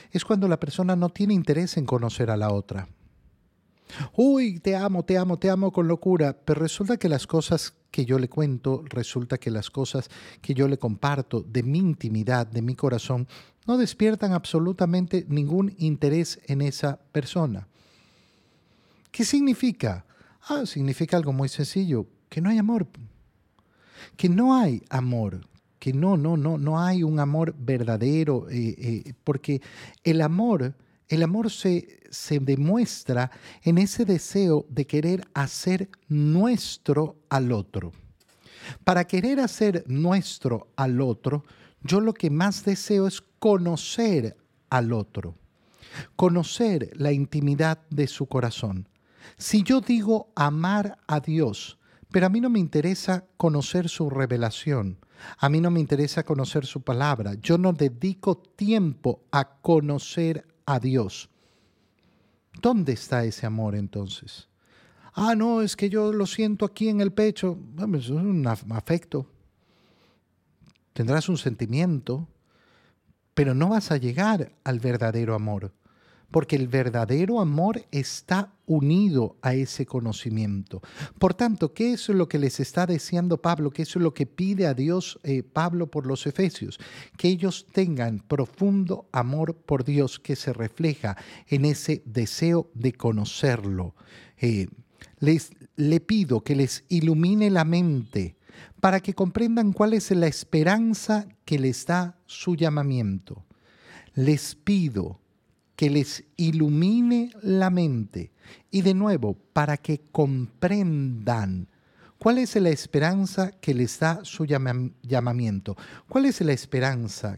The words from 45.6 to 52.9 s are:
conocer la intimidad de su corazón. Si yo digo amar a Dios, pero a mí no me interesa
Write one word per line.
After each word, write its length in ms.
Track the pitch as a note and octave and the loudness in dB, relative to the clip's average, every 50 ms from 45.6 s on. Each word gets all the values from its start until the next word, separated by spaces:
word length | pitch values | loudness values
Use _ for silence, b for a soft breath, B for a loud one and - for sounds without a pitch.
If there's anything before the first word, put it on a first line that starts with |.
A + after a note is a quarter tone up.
| B B B B B B B B B B _ | B B B B B B B B B B _
conocer 760 | - F#3 F3+ E3+ F3 E3 - - - A#3+ A3 F#3+ D3+ A#2 - - | 2 2 4 4 2 0 -2 -2 0 0 2 2 0 -2 -6 -4
la 160 | D#3+ C#3+ D3 | -2 0 0
intimidad 680 | C#3+ C#3 C#3 C#3 - D3+ C#3+ C#3+ C#3+ C#3+ D#3+ D#3+ D#3+ D#3 _ _ | 2 0 0 -2 -2 0 0 2 2 2 2 0 0 -2 _ _
de 180 | D3+ C#3+ D3 | -2 -2 -2
su 180 | C3 - - C#3 | -2 -2 -6 -6
corazón. 640 | - - C3 A#2+ A#2 - - - G#2 F#2+ F#2 F#2+ - _ B B B B B B B B | -4 -2 -2 -2 -2 -4 -4 -6 -6 -6 -6 -8 -12 _ B B B B B B B B
Si 240 | B - - - G#3+ | B -4 0 2 2
yo 200 | F#3+ - C4 C4 | 4 4 2 2
digo 500 | G3+ - A#3+ A#3 G3+ G#3+ A3 G#3+ - - _ | 2 2 0 0 2 2 0 0 -2 -4 _
amar 600 | - D3 D3 D3 D#3 E3 F#3 G3+ G#3 G3+ G3+ - - _ | 0 0 0 2 0 0 0 0 0 -2 -4 -8 -12 _
a 120 | - D3+ D3+ | -4 -2 -2
Dios, 580 | C#3 - D#3 D#3+ D3+ A#2 G2 - - - - b b b b b b b | -2 0 0 0 0 0 -2 -6 -12 -16 -18 b b b b b b b
pero 140 | - F#3 F3+ | 2 2 4
a 40 | F#3 | 4
mí 120 | G3 A#3 | 2 2
no 80 | A#3+ B3+ | 2 2
me 100 | A#3 G#3 | 2 2
interesa 640 | F3 D3+ - D3+ D3 F3 | 0 2 0 0 0 0